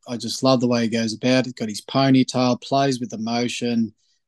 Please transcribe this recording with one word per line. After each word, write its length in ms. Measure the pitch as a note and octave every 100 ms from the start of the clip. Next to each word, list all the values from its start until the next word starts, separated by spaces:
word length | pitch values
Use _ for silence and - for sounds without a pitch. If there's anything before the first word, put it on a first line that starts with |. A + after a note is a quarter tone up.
| -
I 100 | A#2+
just 240 | A2+ -
love 180 | C3 C3
the 60 | A#2+
way 160 | A#2+
he 40 | A2+
goes 260 | A2+ A2+
about 340 | A2 B2+ C3 B2
it. 80 | -
Got 140 | A2+
his 120 | G2+
ponytail, 800 | - C3+ C3+ C3 B2 B2 B2+ A#2+
plays 380 | - C#3 C#3 B2
with 140 | A#2+
emotion, 800 | G#2+ A2 A#2+ A#2+ - A#2+ A#2 A2 - _ _